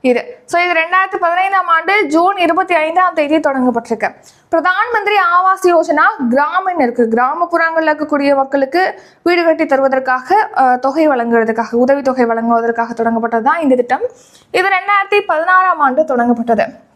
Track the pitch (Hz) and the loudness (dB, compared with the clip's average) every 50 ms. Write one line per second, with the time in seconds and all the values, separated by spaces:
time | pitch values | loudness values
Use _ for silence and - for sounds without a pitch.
0 | - 262 247 240 247 - - - _ - - 349 349 359 349 320 320 339 359 370 | 2 2 0 0 -2 -8 -16 -20 _ -4 -2 -2 0 0 0 0 0 0 2 0
1 | 381 381 381 381 359 339 339 359 370 392 392 381 349 349 330 320 320 330 392 427 | 0 0 -2 -2 -2 0 0 0 -2 0 0 0 0 2 0 0 2 0 0 0
2 | 392 285 294 320 339 370 403 392 349 320 339 339 381 370 359 320 311 311 330 359 | 0 0 2 2 2 2 0 0 0 0 2 0 0 0 0 0 0 0 0 0
3 | 370 359 339 320 302 285 302 320 302 294 269 262 254 254 233 233 226 - 233 214 | 0 0 0 0 0 0 0 0 0 0 -2 0 -2 -2 -4 -6 -6 -6 -6 -4
4 | 214 180 - - _ - _ _ _ _ - 330 294 359 370 381 440 480 466 427 | -4 -6 -6 -10 _ -20 _ _ _ _ -4 -2 0 0 0 0 -2 -2 -2 -2
5 | 403 403 415 403 370 349 339 359 370 370 381 381 370 359 349 330 320 311 302 302 | -2 0 0 2 2 2 2 2 2 2 0 2 2 2 2 2 2 2 2 2
6 | 320 381 440 427 277 233 233 269 294 302 339 370 370 381 359 339 269 240 233 - | 2 2 0 0 -4 0 0 0 0 0 -2 -2 -2 -2 -2 -2 -2 -2 0 0
7 | 240 220 220 233 247 254 294 320 349 339 339 330 330 330 320 320 320 311 302 302 | 0 0 2 0 0 0 0 -2 -4 -2 0 0 0 0 0 0 0 0 0 -2
8 | 302 302 294 285 277 277 285 277 269 269 277 277 269 262 277 349 381 370 381 392 | -2 -4 -2 0 2 2 2 2 0 0 0 -2 -2 0 0 0 0 0 -4 -10
9 | - - _ _ _ 339 349 349 339 339 320 311 320 302 285 269 269 269 262 262 | -18 -20 _ _ _ 0 0 2 2 2 2 0 0 0 0 0 2 2 0 0
10 | 262 262 254 247 254 - 359 427 - - - - 269 254 254 247 254 269 262 320 | 0 -2 -4 -4 0 0 0 2 2 0 0 0 2 2 2 0 0 -2 0 2
11 | 320 311 277 254 233 233 233 233 226 220 220 220 226 - - 233 247 254 277 285 | 2 2 2 0 0 0 0 0 0 0 -2 -4 -4 -4 0 0 2 2 2 0
12 | 269 269 262 262 247 233 233 226 226 233 233 233 226 233 233 233 233 233 233 - | 0 -4 0 0 0 0 0 -2 0 0 0 0 0 -2 -2 -2 -4 -6 -4 -4
13 | 233 233 226 226 220 226 233 233 220 269 302 349 320 277 254 247 240 240 247 302 | -2 -2 -2 -2 -2 -2 -2 0 0 0 0 0 2 0 2 2 2 -2 -2 -4
14 | 440 494 - - - _ _ - _ _ - 339 370 392 392 370 381 403 403 403 | -4 -8 -8 -12 -20 _ _ -20 _ _ -4 -2 0 0 0 -2 0 0 0 0
15 | 392 392 415 415 403 - 330 311 330 359 370 370 370 370 349 320 294 269 254 277 | 0 2 0 -2 0 0 -2 -2 0 2 2 2 4 2 0 2 0 0 2 0
16 | 311 311 269 247 233 240 240 226 240 - 226 208 - - - - _ _ _ | 0 0 0 -2 0 0 0 -2 0 -2 0 0 0 -4 -4 -18 _ _ _